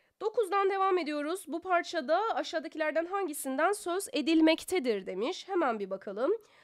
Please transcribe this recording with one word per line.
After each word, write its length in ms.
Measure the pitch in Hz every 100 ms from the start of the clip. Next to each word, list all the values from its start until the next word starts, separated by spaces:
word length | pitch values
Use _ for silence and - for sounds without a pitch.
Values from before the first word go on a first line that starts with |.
| _ -
Dokuzdan 500 | 403 427 381 392 392
devam 280 | 392 381 370
ediyoruz. 460 | 302 294 294 381 -
Bu 140 | 330
parçada 580 | 370 349 - 339 262 339 440
aşağıdakilerden 720 | 320 311 330 320 311 311 302 339
hangisinden 640 | 403 370 294 269 269 339
söz 360 | 415 349 359 392
edilmektedir 920 | 294 277 320 320 320 - 370 254 202 190
demiş. 420 | 185 247 381 -
Hemen 300 | 381 285 226
bir 120 | 190
bakalım. 420 | 190 214 196 277 453 - -